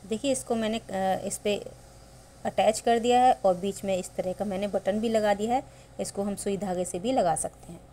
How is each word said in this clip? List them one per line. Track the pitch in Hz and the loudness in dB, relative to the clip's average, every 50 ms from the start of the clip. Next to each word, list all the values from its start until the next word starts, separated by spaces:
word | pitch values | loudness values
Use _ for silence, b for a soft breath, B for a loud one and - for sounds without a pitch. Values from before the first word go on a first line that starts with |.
| - 185 | -6 -6
देखिए, | 220 214 - 277 | -8 -2 0 -2
इसको | 262 254 - - 240 | -2 -2 -2 -4 -2
मैंने, | 226 220 214 220 226 | -2 -2 -2 -4 -4
अ, | - - 196 190 190 190 185 - - | -8 -6 -4 -2 0 0 0 -2 -2
इस | 196 - - | -6 -8 -4
पे | - 208 208 - - - - - - - - - - - - - - - - - - | -2 -2 -2 -2 -4 -12 -16 -18 -20 -20 -20 -20 -20 -20 -20 -20 -20 -20 -20 -8 -8
अटैच | 196 - - 196 208 220 - | -4 0 2 2 2 2 2
कर | - 233 233 233 | 2 2 2 4
दिया | 220 240 240 247 | 4 4 6 8
है | 247 254 247 - - | 8 6 6 6 4
और | 196 180 | 2 2
बीच | 175 185 196 190 - - | 2 -2 -4 -4 -4 -4
में | 196 190 | -2 -2
इस | 180 185 - - | -2 -4 -6 -6
तरह | - 180 185 | -6 -4 -4
का | 180 - 196 | -4 -4 -4
मैंने | 208 185 185 208 202 | -4 -2 -2 -4 -2
बटन | 190 196 - 196 202 214 | -2 -2 0 0 0 0
भी | 220 233 | 0 2
लगा | 226 220 214 208 202 | 2 2 4 2 2
दिया | 196 208 226 240 | 2 0 0 0
है। | 269 - B B B B B - - | -2 -2 B B B B B -10 -8
इसको | 196 - - 202 | -8 -6 -4 -4
हम | 202 208 202 | -4 -4 -4
सुई | 196 - 208 196 | -4 -2 -4 -2
धागे | 180 202 190 180 180 180 | -2 -2 -4 -2 -4 -4
से | 175 - 175 | -4 -6 -4
भी | 180 240 | -2 0
लगा | 262 254 196 170 151 | 0 2 2 2 0
सकते | 143 - - - - - - | 0 -2 -6 -8 -12 -20 -18
हैं। | 170 170 - - | -18 -18 -20 -20